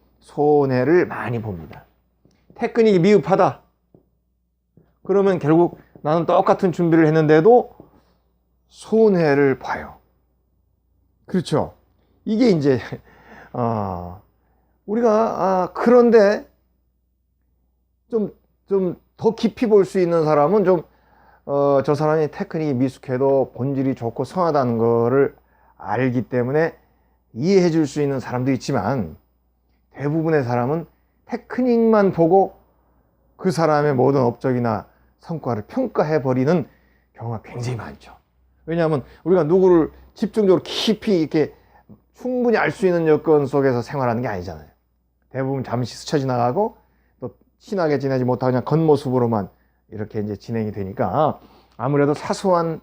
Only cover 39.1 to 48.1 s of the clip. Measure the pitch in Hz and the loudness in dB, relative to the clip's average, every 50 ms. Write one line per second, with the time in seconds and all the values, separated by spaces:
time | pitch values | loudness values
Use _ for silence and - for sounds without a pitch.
39.1 | - - - 160 190 180 156 147 180 190 185 185 175 165 147 - - - - _ | -16 -8 -2 0 2 2 2 2 2 4 4 6 4 4 2 0 -4 -14 -20 _
40.1 | _ - 226 190 - 220 208 185 180 156 - - - - - 226 208 - - 220 | _ -6 -6 -4 -2 0 2 4 4 2 0 -4 -8 -4 -2 -2 -2 -2 0 0
41.1 | 196 165 156 131 - 156 139 107 - _ _ _ _ _ _ - 104 _ _ _ | 0 0 0 0 0 -2 -2 -2 -4 _ _ _ _ _ _ -20 -20 _ _ _
42.1 | _ - - 247 254 247 240 240 220 180 151 151 151 - 196 185 175 170 165 156 | _ -10 -8 -6 -4 -2 0 0 0 0 0 -2 -2 -2 0 0 0 2 2 2
43.1 | 151 147 151 165 151 147 143 127 - 143 135 135 123 120 113 - 147 143 127 120 | 2 2 4 2 2 2 2 0 0 0 2 2 0 0 -4 -6 -6 -4 -2 -2
44.1 | 113 120 123 120 104 90 87 92 82 78 76 - _ _ _ _ _ _ _ _ | -2 -2 -4 -6 -6 -8 -10 -10 -12 -14 -16 -20 _ _ _ _ _ _ _ _
45.1 | _ _ _ _ - 127 135 131 135 135 123 - 117 123 123 - - - - - | _ _ _ _ -8 -6 -6 -4 -4 -6 -6 -6 -4 -6 -6 -6 -10 -14 -8 -4
46.1 | 170 147 135 135 127 120 120 123 127 196 214 226 - _ _ _ _ _ _ _ | -2 -2 0 0 -2 0 0 0 0 -2 -4 -4 -6 _ _ _ _ _ _ _
47.1 | _ - - 120 - _ _ _ _ _ _ - 214 185 170 151 143 127 139 135 | _ -16 -16 -16 -16 _ _ _ _ _ _ -6 -4 -2 0 0 0 0 0 -2